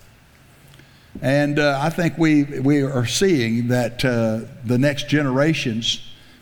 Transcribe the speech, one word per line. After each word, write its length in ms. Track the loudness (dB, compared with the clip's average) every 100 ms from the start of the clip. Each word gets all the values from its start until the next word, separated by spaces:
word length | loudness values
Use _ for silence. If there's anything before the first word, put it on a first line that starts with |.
| -20 -20 _ _ -20 -20 -20 -20 -20 -20 -20 -6
And, 360 | 0 0 2 2
uh, 200 | 2 2
I 80 | -2
think 300 | 0 -2 2
we, 240 | 2 4
we 400 | 2 0 2 2
are 240 | 2 0 -2
seeing 640 | 0 2 2 2 0 0
that, 360 | 0 -2 -2
uh, 360 | -2 0 0 -2 -6 -10 -2
the 100 | 2
next 320 | 2 0 -2
generations 920 | 0 0 2 2 0 -2 -4 -4 -6 -8 -18 -20 -18